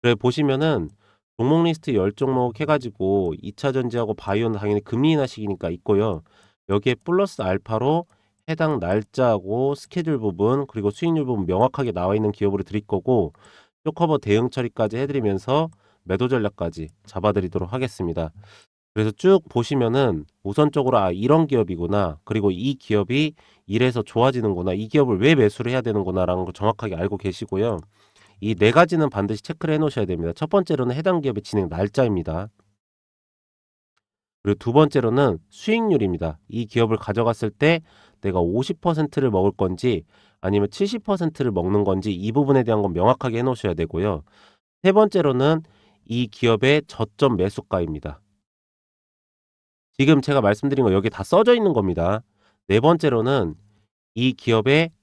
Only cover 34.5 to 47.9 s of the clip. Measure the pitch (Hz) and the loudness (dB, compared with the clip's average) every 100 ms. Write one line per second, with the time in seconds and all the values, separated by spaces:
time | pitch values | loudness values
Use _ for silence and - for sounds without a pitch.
34.5 | 101 120 127 156 143 117 123 139 82 _ | -2 2 4 4 4 2 2 2 0 _
35.5 | - - 226 226 160 101 85 82 76 _ | -10 -2 0 2 2 0 -2 -4 -8 _
36.5 | 110 110 120 113 110 - 104 117 107 110 | -8 -4 0 0 0 -2 -2 0 0 -6
37.5 | - 147 165 160 _ _ _ 98 90 85 | 0 0 0 -4 _ _ _ -4 0 0
38.5 | 104 139 180 175 160 147 - 135 98 98 | -2 -4 -4 -2 0 -2 0 0 2 0
39.5 | - 95 90 127 95 80 _ _ _ 92 | 0 -4 -2 -2 -2 -6 _ _ _ -2
40.5 | 104 101 - 202 226 - 190 165 156 127 | 0 0 -2 -4 -4 -4 -2 -2 -2 -2
41.5 | 92 87 104 98 95 101 90 104 120 139 | 0 0 0 2 0 -2 -4 -2 0 2
42.5 | 135 117 110 101 85 101 127 131 113 127 | 2 2 0 0 2 2 2 0 -2 -2
43.5 | 123 101 80 82 80 104 82 - _ _ | -2 -4 -2 -4 -2 -2 -4 -8 _ _
44.5 | _ _ _ 185 196 214 196 151 127 143 | _ _ _ 2 4 4 2 0 2 2
45.5 | 160 160 _ _ _ _ 117 117 - 120 | 2 -2 _ _ _ _ -4 -4 0 2
46.5 | 113 131 147 147 - - - 139 104 95 | 2 4 2 0 -6 -6 2 2 2 0
47.5 | - - 95 85 | -4 -6 -4 -4